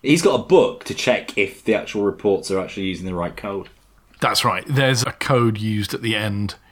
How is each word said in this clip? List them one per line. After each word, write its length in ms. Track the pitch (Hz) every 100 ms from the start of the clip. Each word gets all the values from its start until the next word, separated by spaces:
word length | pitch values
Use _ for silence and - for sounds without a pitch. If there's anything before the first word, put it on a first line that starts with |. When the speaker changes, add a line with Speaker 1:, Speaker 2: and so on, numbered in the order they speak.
Speaker 1:
He's 200 | 135 160
got 160 | 196 127
a 40 |
book 420 | - 175 117 -
to 100 | -
check 420 | 131 - 110 - -
if 280 | 98 -
the 100 | -
actual 300 | 107 - 107
reports 460 | 101 95 104 98 -
are 100 | 95
actually 260 | 87 - 95
using 200 | 87 92
the 80 |
right 220 | 90 85 -
code. 320 | 104 98 90 _ _ _ _ _
Speaker 2:
That's 240 | 123 -
right. 200 | 123 92 -
There's 340 | 139 135 127
a 100 | 113
code 460 | - - 131 117 107
used 340 | 110 107 104
at 80 | -
the 120 | 113
end. 400 | 107 107 101 101 - _